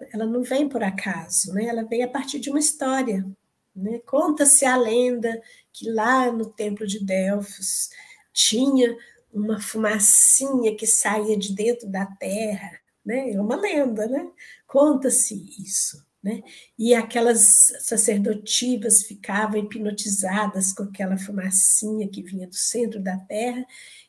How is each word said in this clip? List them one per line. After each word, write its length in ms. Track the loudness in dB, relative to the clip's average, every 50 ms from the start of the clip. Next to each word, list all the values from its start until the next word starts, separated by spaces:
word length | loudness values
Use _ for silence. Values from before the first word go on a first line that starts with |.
| -16 -10
ela 140 | -6 -4 -2
não 160 | -2 -2 -2
vem 260 | -2 0 0 0 0 0
por 140 | -2 -2
acaso, 680 | -2 -2 -4 -4 -6 -6 -6 -6 -8 -4 -2 -2 -2 -2
né? 140 | -2 -2 -2
Ela 180 | -2 -4 -4 -4
vem 180 | -4 -2 -2
a 60 | -2 -2
partir 320 | -4 -6 -6 -6 -8 -8
de 100 | -6 -4
uma 80 | -2 0
história, 680 | 0 0 -2 -2 -2 -2 -2 -2 -2 -2 -2 -4 -4 -6 -10 _ _ _ _ _ _ _ -12
né? 260 | -8 -6 -6 -6 -6 -6
Conta-se 580 | -2 0 0 2 2 2 2 4 6 6 6 4
a 120 | 4 4
lenda 640 | 2 2 2 2 2 2 2 0 -2 -4 -4 -6 -6 -10 -16 -20 _ _ _
que 180 | -16 -10 -8 -4
lá 400 | -2 0 2 2 4 4 2 2
no 140 | 0 -2 -6 -6
Templo 360 | -6 -6 -6 -6 -4 -6 -6
de 180 | -6 -6 -6 -4
Delfos 840 | -2 -2 0 0 0 -2 -2 -4 -8 -10 -8 -6 -4 -4 -4 -4 -6 -8 -16 -20 -20 -20 _ _ _
tinha 640 | 0 2 2 2 4 2 2 4 4 4 4 2 0 -4 -14 -20 _ _ _ _
uma 280 | -6 -4 -2 -2 -2 -4
fumacinha 1120 | -4 -6 -4 -2 -2 0 0 4 4 6 6 8 8 6 6 4 2 2 0 2 2 2 0
que 120 | 0 0
saía 500 | 2 2 2 2 2 0 0 2 0 0
de 180 | 0 0 -4 -4
dentro 320 | -2 0 0 0 -2 -4 -6
da 180 | -4 -4 -4
terra, 720 | -6 -8 -8 -6 -4 -4 -4 -4 -4 -6 -6 -8 -12 -16 -18 _ _ _ _ -8
né? 260 | -4 -4 -4 -2 -2
É 80 | -2 -2
uma 160 | -2 -2 -2
lenda, 500 | -2 -2 0 0 0 0 0 0 -2 -2 -2
né? 200 | -2 -4 -6 -8 _ _ -20 -20 -20 -20 _
Conta-se 680 | _ 4 4 6 6 4 2 2 2 2 2 0 0 -2 -8 -12 -14 -16 -14
isso, 420 | -12 -6 -4 -4 -4 -4 -6 -10 _ _ _ _
né? 200 | -6 -6 -6 -6 -8 -16 -20 -20 -20 _ _ -2
E 160 | 4 4 4
aquelas 760 | 4 4 -2 0 0 2 4 4 6 6 8 8 8 6 6 4 0
sacerdotivas 1200 | -6 -4 0 2 2 2 2 2 0 0 -2 -4 -4 -4 -2 -2 0 0 -2 0 2 4 4 4 2
ficavam 540 | 0 -10 -14 -8 -4 -2 -2 -2 0 -2 -4
hipnotizadas 1160 | -4 -4 -6 -6 -6 -6 -6 -6 -4 -4 -2 -2 -2 -2 0 0 -2 -2 -2 -2 -2 -2
com 100 | -2 -4 -8
aquela 320 | -10 -6 -6 -4 -4 -2
fumacinha 920 | -4 -4 -6 -6 -6 -4 0 2 2 4 4 4 2 2 -2 -4 -4 -6 -6
que 140 | -8 -10
vinha 240 | -12 -10 -10 -10 -10 -10
do 60 | -8
centro 440 | -6 -6 -4 -2 -2 -2 -4 -4 -6
da 160 | -6 -6 -6 -6
terra 460 | -8 -8 -6 -4 -4 -4 -6 -8 -10 -12 -14 -20 -20 -20 -20 -20 -18